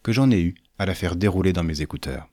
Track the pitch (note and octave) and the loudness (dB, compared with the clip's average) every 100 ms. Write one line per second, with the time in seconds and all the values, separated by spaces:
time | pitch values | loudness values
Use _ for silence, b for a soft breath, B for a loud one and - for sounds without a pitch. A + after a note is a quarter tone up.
0 | - A#2 C3+ G#2 E2+ F2+ _ - F#2+ F2+ | 0 2 4 4 2 -4 _ -6 -4 -2
1 | F2 F2 G2+ F#2+ F#2 F2 E2 D2 D2+ D2 | -4 0 0 2 0 2 -2 -4 -6 -6
2 | - C2 - | -8 -10 -12